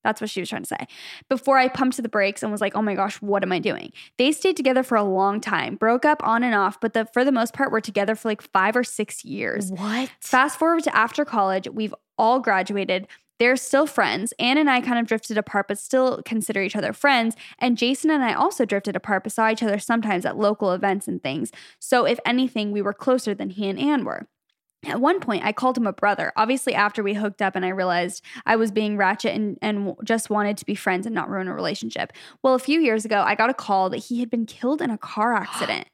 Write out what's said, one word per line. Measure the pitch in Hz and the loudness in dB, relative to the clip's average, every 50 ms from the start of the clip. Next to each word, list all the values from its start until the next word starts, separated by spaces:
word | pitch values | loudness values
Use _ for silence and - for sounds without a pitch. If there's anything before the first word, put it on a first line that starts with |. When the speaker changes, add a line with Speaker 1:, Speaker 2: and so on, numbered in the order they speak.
| - | 0
Speaker 1:
That's | 220 214 - | -2 -2 -2
what | 220 214 | -8 -8
she | - 190 | -8 -8
was | 180 - | -8 -8
trying | - - | -8 -10
to | - - | -8 -10
say. | - - - _ - - - - - - _ _ | -10 -10 -12 _ -18 -20 -18 -18 -18 -20 _ _
Before | 269 247 - 269 269 262 | -6 -2 2 4 4 4
I | 254 254 | 4 2
pumped | 262 262 269 254 254 | 0 0 0 0 0
to | - | -2
the | 233 226 | -6 -4
brakes | - 208 196 202 202 - | 0 0 0 0 -2 -4
and | - 214 | -6 -6
was | 208 202 | -2 -2
like, | 208 202 - | -2 -2 -2
"Oh | 208 | -2
my | 220 208 196 | -2 -2 -2
gosh, | 190 196 208 - - | -2 -2 -4 -4 -8
what | 202 202 202 196 | -4 -2 0 0
am | 196 185 | 0 0
I | 185 170 | -2 -2
doing?" | - 208 139 - - - _ - - - _ - | -2 -2 -4 -4 -10 -16 _ -20 -20 -14 _ 2
They | 247 285 | 2 2
stayed | 302 - - 381 330 | 2 2 0 0 0
together | 320 254 262 254 262 | 2 2 2 2 2
for | 254 - 240 | 2 2 2
a | 214 208 | 2 2
long | 196 190 190 190 196 202 214 | 2 2 2 2 2 0 -2
time, | - 214 208 165 127 120 - | -4 -2 -2 -2 -2 -4 -2
broke | - 220 220 240 247 - | 0 2 2 2 4 4
up | 294 302 302 - | 2 2 2 2
on | - 226 233 | 0 2 2
and | 247 247 220 | 2 2 2
off, | 202 190 190 208 - | 2 2 0 0 -2
but | - 220 | -4 0
the, | - 226 220 | 0 0 -2
for | 220 - 240 254 | 0 0 2 2
the | 285 | 4
most | 269 233 233 226 - | 2 2 0 -2 0
part, | - 269 - | -2 -2 0
were | - 220 | 0 -2
together | - - 196 202 202 196 220 | -2 -2 -2 0 0 0 0
for, | - - 226 | -2 -2 -4
like, | 214 - | -4 -4
five | - - - 190 190 208 220 | -8 0 2 2 2 4 2
or | 247 247 | 2 0
six | - - - 208 - - - - | 0 -4 -6 -6 -6 -8 -14 -10
years. | - - 202 - 98 64 208 202 185 | -10 -6 -4 -4 -4 -2 -4 -4 -6
Speaker 2:
What? | 190 170 196 214 214 240 262 262 - _ | -6 -6 -4 -4 -2 -4 -4 -6 -10 _
Speaker 1:
Fast | - - - 254 262 302 - - | -4 2 4 4 4 2 0 0
forward | 320 330 339 330 311 | 2 2 2 2 0
to | 294 - | 0 2
after | - 220 233 - - 294 | 2 0 2 0 -2 -2
college, | - - 220 196 190 190 190 185 - | 0 2 0 2 2 2 0 -2 -4
we've | - 220 214 202 - _ _ _ _ - | -6 -6 -6 -6 -6 _ _ _ _ 2
all | 220 220 254 262 | 4 4 4 4
graduated. | 240 233 202 190 185 196 202 196 190 190 185 190 196 _ - _ _ _ _ _ | 4 2 2 2 2 0 -2 -2 0 0 -2 -2 -2 _ -20 _ _ _ _ _
They're | 233 247 262 | 4 4 4
still | 254 - - - 269 311 | 2 0 2 4 4 4
friends. | 294 - - 202 110 110 175 208 233 - - | 4 2 0 2 2 0 -2 -4 -6 -4 -2
Anne | 233 247 269 302 | 0 2 4 4
and | 311 285 | 4 4
I | 254 247 | 4 2
kind | - 254 240 233 | 2 0 0 0
of | 233 | 0
drifted | - 226 220 - - 220 214 | 0 -2 -2 -2 -2 -2 -2
apart, | 202 - - 202 196 - | -2 0 -2 -2 -2 -2
but | 208 - | -6 -8
still | - - - 262 262 254 - - - | -2 0 2 2 4 2 0 -2 -6
consider | - 233 220 202 - 208 196 | -4 -4 -4 -2 -2 -2 -2
each | 196 214 - | -2 -2 -2
other | 214 - - | -4 -4 -4
friends. | 220 - - 285 277 240 - 226 - - - - - _ | -2 2 2 4 4 4 2 0 -4 -6 -16 -20 -6 _
And | - 254 240 214 | 0 0 2 2
Jason | 240 240 277 - - 311 | 2 0 0 2 2 2
and | 311 294 | 2 4
I | 254 226 - | 2 0 2
also | - - 381 - - 247 | 2 0 0 2 0 0
drifted | 202 202 202 - 208 190 | 0 0 -2 -2 -4 -6
apart, | 190 - - 202 190 | -6 -2 0 -2 -2
but | - 214 | -2 -4
saw | - - 220 220 | 0 2 2 2
each | 220 214 | 2 2
other | 240 214 202 208 | 0 0 0 0
sometimes | - - 233 233 214 214 190 180 - | 0 0 0 0 2 0 -2 0 0
at | - - | -2 -2
local | - 214 202 214 - 208 190 | 2 2 0 2 2 0 0
events | 180 185 202 196 185 202 - - | 0 2 0 0 0 0 -2 -6
and | 180 175 | -6 -4
things. | - 135 131 156 113 - - - - - _ _ | -4 -4 -4 -4 -6 -8 -10 -18 -20 -20 _ _
So | - - 254 247 - | -2 2 2 4 4
if | - 240 240 - | 2 0 0 0
anything, | - 240 254 262 247 - 220 208 208 | 0 2 2 0 0 -2 -2 -2 -2
we | 202 208 | -2 -2
were | 196 202 | -2 -2
closer | 202 - - 269 254 254 - 220 196 | -4 -2 2 2 2 2 2 -2 -4
than | 202 196 196 | -4 -6 -8
he | 180 202 202 196 | -6 -4 -4 -4
and | 190 - | -2 0
Anne | 269 285 302 262 - | 0 2 2 0 0
were. | - - - - _ _ _ _ _ _ _ _ _ _ _ - | -4 -6 -8 -10 _ _ _ _ _ _ _ _ _ _ _ -8
At | - 135 - | -6 -2 2
one | 247 214 370 190 | 2 2 2 2
point, | - - 208 180 | 0 -2 -2 0
I | - 208 | 0 -2
called | 214 - 254 254 254 247 | -2 0 0 0 2 2
him | 233 | 0
a | 202 190 | 0 0
brother, | - - 208 202 - 160 - - | 0 0 0 0 0 -4 -4 0
obviously | - 220 226 262 262 - 262 220 | 0 2 2 0 0 0 -2 2
after | 170 208 208 - - | 2 2 2 0 -2
we | 202 196 214 | -2 -2 -2
hooked | 208 214 208 196 - | 0 -2 -4 -2 -2
up | 202 190 190 | -2 -2 0
and | 185 180 | -2 -2
I | 180 | -2
realized | 190 190 185 185 175 175 175 190 - - _ - - 247 - | -2 0 0 2 2 0 0 -2 -6 -12 _ -16 -18 -6 0
I | - 226 | 2 2
was | 220 226 220 | 4 2 2
being | 196 214 220 208 208 202 | 0 -2 0 0 0 2
ratchet | 196 185 208 - - 214 - | 2 2 2 0 -2 -2 -2
and, | 214 214 208 - - | 0 -2 -4 -4 -4
and | - 214 214 202 202 | -4 -2 -2 -2 -2
w-, | 190 - - 220 | -4 -6 -8 -2
just | 208 226 226 - - | -2 0 -2 0 -2
wanted | 208 208 208 202 208 - | 0 0 0 0 -2 -4
to | - | -4
be | - 208 | -6 -6
friends | - - 202 185 180 196 | -2 0 0 0 0 -2
and | 233 220 | -4 -4
not | 180 - - | -4 -4 -4
ruin | - 190 190 180 | -6 -6 -6 -6
a | - | -6
relationship. | - - 139 202 - 226 226 - - - - - - - - - _ | -4 -4 -4 -4 -6 -8 -8 -6 -6 -8 -8 -10 -20 -20 -20 -14 _
Well, | - 262 262 | 2 2 2
a | 254 | 2
few | 254 277 294 330 | 2 2 2 2
years | 320 247 220 220 202 | 4 2 2 0 -2
ago, | 220 220 202 190 | 0 0 2 2
I | 123 208 | 2 2
got | 214 220 240 | 2 2 0
a | 269 | 0
call | - - - 202 190 190 185 | -2 -2 0 0 0 2 0
that | - 226 | -2 -6
he | - - 240 233 | -6 -6 -4 -4
had | 247 226 | -4 -2
been | - 233 220 | -2 -4 -4
killed | 220 - - - 247 302 302 | -4 -6 -4 -2 -2 -2 0
in | - 254 | -2 -4
a | 220 - | -4 -6
car | - - - 214 214 240 240 | -8 -8 -2 0 0 2 2
Speaker 2:
<gasps> | |
Speaker 1:
accident. | 202 185 - - - - - 107 65 - _ | 0 -2 -4 -6 -6 -4 -4 -4 -6 -6 _